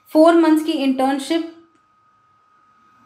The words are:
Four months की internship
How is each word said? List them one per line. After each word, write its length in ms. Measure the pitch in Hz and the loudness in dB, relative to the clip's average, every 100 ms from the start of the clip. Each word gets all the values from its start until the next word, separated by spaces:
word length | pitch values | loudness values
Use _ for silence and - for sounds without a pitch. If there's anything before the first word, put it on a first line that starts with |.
| _ | _
Four 220 | 311 330 339 | 2 4 4
months 280 | 320 311 | 2 0
की 80 | 311 | -2
internship 840 | 311 269 262 269 277 - 330 330 - _ _ _ _ _ _ _ _ _ _ _ _ _ _ | -4 -4 -2 -4 -4 -6 -6 -6 -14 _ _ _ _ _ _ _ _ _ _ _ _ _ _